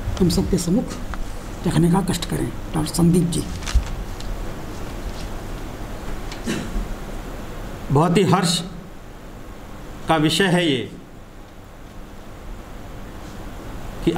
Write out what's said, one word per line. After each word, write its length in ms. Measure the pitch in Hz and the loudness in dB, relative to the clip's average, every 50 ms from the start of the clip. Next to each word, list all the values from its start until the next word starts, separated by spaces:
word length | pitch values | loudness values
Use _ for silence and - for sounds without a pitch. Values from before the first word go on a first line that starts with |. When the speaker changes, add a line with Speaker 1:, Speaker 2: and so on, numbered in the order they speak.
| - - - - | -2 -2 2 4
Speaker 1:
तुम 100 | 190 170 | 4 4
सबके 280 | 170 190 - - 190 165 | 4 4 2 4 2 2
सम्मुख 360 | - 165 180 254 254 - - - - - - - - - - - - - - - - | 4 4 4 2 2 0 -4 -6 -6 -4 -4 -4 -4 -4 -6 -8 -8 -8 -6 -2 0
रखने 240 | 165 143 151 170 170 170 | 2 4 6 6 6 6
का 80 | 196 - 180 | 4 4 2
कष्ट 140 | - - - - | 0 -2 -2 -2
करें। 160 | - 135 131 | 0 0 0
डॉक्टर 460 | - - - - - - 160 151 - - | -2 -2 -4 -6 -2 -2 -2 0 0 2
संदीप 360 | 175 170 170 170 185 151 - | 6 6 8 8 6 6 4
जी। 140 | - 147 - - - - - - - - - - - - - - - - - - - - - - - - - - - - - - - - - - - - - - - - - - - - - - - - - - - - - - - - - - - - - 113 104 - - - - - - - - - - - - - - - - - - - - - - - - - - - | 2 0 -2 -2 -4 -4 0 4 4 4 4 2 -2 -4 -4 -6 -6 -4 -4 -4 -4 -2 -4 -4 -4 -6 -6 -6 -6 -6 -6 -6 -4 -4 -4 -4 -4 -4 -4 -4 -6 -6 -6 -6 -6 -6 -6 -6 -6 -6 -6 -6 -6 -6 -4 -4 -4 -4 -4 -4 -6 -4 -2 -2 -2 -2 -2 -2 0 0 0 -2 -4 -4 -6 -6 -6 -6 -6 -6 -8 -8 -6 -6 -6 -6 -6 -6 -6 -6 -2 2
Speaker 2:
बहुत 280 | 131 143 165 180 170 214 | 4 6 6 8 8 6
ही 40 | 185 | 8
हर्ष 360 | 131 175 190 185 170 - - - - - - - - - - - - - - - - - - - - - - - - - - - - - - - - | 8 6 6 6 4 2 2 -2 -4 -8 -12 -12 -12 -14 -14 -14 -14 -14 -14 -14 -14 -14 -12 -12 -12 -12 -12 -12 -12 -12 -12 -12 -12 -10 -4 2 4
का 80 | 165 160 | 4 6
विषय 280 | 151 160 - - 196 | 6 6 6 6 6
है 200 | 185 175 180 175 | 6 6 6 6
ये 240 | 156 135 120 101 98 - - - - - - - - - - - - - - - - - - - - - - - - - - - - - - - - - - - - - - - - - - - - - - - - - - - - - - - - - - - - - - - | 4 4 2 0 -2 -8 -12 -16 -16 -16 -16 -16 -16 -16 -16 -16 -16 -16 -16 -16 -16 -16 -16 -16 -14 -14 -12 -12 -12 -12 -12 -12 -12 -12 -12 -10 -10 -10 -10 -10 -10 -12 -10 -10 -10 -10 -10 -10 -10 -10 -10 -10 -10 -10 -10 -10 -10 -10 -10 -8 -8 -8 -8 -8 -6 -6 0 2
कि 80 | 170 170 | 4 6